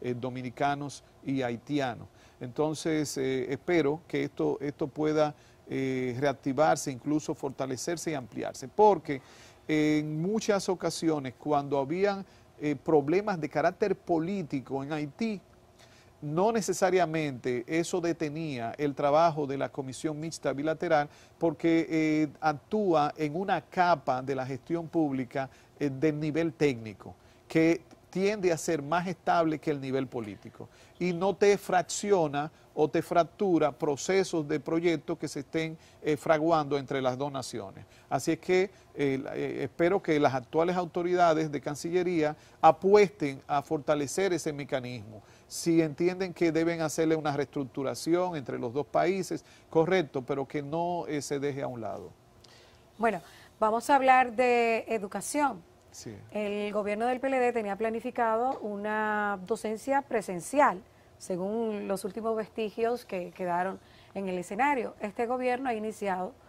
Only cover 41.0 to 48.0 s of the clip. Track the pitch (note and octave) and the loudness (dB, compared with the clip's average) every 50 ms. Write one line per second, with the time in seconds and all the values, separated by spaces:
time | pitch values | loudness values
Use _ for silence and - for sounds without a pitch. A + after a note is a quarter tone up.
41 | F3 F3 F3+ F3+ F3+ E3+ D#3 D#3 D#3+ D#3 C#3+ C#3+ - D#3 D3 C3 - E3+ E3 F#3 | -2 2 2 4 6 6 4 4 0 -2 -4 -6 -6 -6 -6 -6 -4 -2 0 0
42 | F3+ F3 F3+ E3 D3+ D3 D3+ - - - - - - D#3+ D#3+ - - F#3+ G3 G#3 | 0 0 2 2 2 0 0 -4 -12 -20 -2 4 6 6 6 6 6 6 8 8
43 | G#3 F#3+ - - D#3+ C#3+ C#3 C3+ - - D3 C#3+ C#3 - D#3+ D#3 C3+ - D#3 D3 | 8 6 2 -2 -4 -4 -4 -6 -6 -4 -2 -2 -2 -2 -4 -2 0 0 0 0
44 | D3 B2+ - - F#3+ G3 F3+ D#3 - E3 D3 C#3+ C#3+ C3+ D3+ C3+ B2 B2 B2 B2 | 0 -2 -2 0 0 0 0 0 -2 -4 -6 -6 -6 -4 -4 -4 -4 -4 -8 -10
45 | G2+ G#2+ A2 G#2+ - - - - - - - - - F3 E3 E3 E3 D#3+ C#3+ - | -12 -14 -16 -18 -20 -20 -20 -20 -20 -14 -12 -4 0 4 4 4 4 4 2 0
46 | E3+ F3 F#3 F#3 F#3+ F#3 E3+ - F3 E3 D#3 D#3+ E3 E3 E3+ E3 E3 D#3 - - | 0 0 0 -2 -4 -6 -2 0 0 2 2 2 2 2 0 0 -2 -2 0 0
47 | E3 D#3+ D#3+ D#3+ D3 D3+ C#3+ C#3+ C#3+ - - C#3+ C#3+ B2 - - C#3 C3 A#2+ - | 2 2 2 2 0 0 0 -2 -2 -2 -4 -6 -6 -6 -6 -4 -4 -4 -4 -4